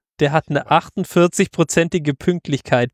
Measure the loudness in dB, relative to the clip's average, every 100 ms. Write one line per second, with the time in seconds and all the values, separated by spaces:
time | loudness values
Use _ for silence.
0 | _ -2 0 0 -2 -4 2 0 0 -8
1 | -2 2 2 2 -4 0 0 0 0 -2
2 | -4 -2 -2 -4 -4 -6 -2 -2 -2